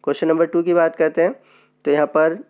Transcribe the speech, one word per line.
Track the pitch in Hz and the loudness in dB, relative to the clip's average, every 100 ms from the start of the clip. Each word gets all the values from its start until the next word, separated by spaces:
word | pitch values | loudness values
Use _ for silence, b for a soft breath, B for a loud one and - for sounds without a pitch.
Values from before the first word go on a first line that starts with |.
क्वेश्चन | - 143 160 | -4 -2 0
नंबर | 160 165 | 0 0
टू | 170 | 0
की | 170 | 0
बात | 175 165 - | 0 0 0
करते | 156 156 | -2 0
हैं, | 175 262 b b b b | -2 -2 b b b b
तो | - | -2
यहाँ | 147 147 | 0 0
पर | 156 156 180 - | 2 0 -2 -14